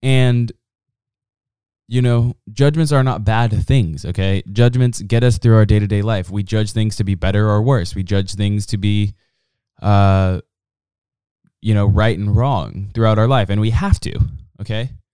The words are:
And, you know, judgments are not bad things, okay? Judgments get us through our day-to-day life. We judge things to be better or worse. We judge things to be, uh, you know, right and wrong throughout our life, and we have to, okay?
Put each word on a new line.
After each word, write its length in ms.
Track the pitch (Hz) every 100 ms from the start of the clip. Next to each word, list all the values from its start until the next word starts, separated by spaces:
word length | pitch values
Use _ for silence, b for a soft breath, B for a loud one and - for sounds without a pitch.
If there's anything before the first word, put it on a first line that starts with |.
And, 480 | 131 131 127 120 117 - _ _ _ _ _ _ _ _ _ _ _ _ _
you 140 | 120
know, 340 | 123 120 120 120 -
judgments 400 | 110 139 151 156
are 140 | 143 131
not 180 | 117
bad 300 | 104 110 117 107 -
things, 380 | 135 92 71
okay? 400 | - 90 95 95 -
Judgments 500 | 98 120 123 123 113
get 220 | 101 117
us 140 | 123 120
through 180 | 117 113
our 100 | 104
day-to-day 360 | 104 104 101
life. 280 | 104 107 90
We 140 | 101
judge 300 | 95 110 107
things 240 | 110 110 -
to 80 | 98
be 100 | 95
better 320 | 95 101 107
or 140 | 104
worse. 340 | 113 131 87 101
We 80 |
judge 320 | 92 101 98 95
things 300 | 101 104 98
to 120 | 107
be, 360 | 101 104 104 - _ _ _ _ _ _
uh, 600 | 101 101 98 95 95 92 - _ _ _ _ _ _ _ _ _ _ _
you 120 | 107
know, 120 | 104 101
right 340 | 101 107 90
and 160 | 104 104
wrong 540 | 131 120 62 - 101
throughout 240 | 113 110 107
our 120 | 113
life, 200 | 131 95
and 120 | 101
we 80 | 110
have 320 | 113 202 -
to, 180 | - - - - - _
okay? 300 | 101 110 127 - _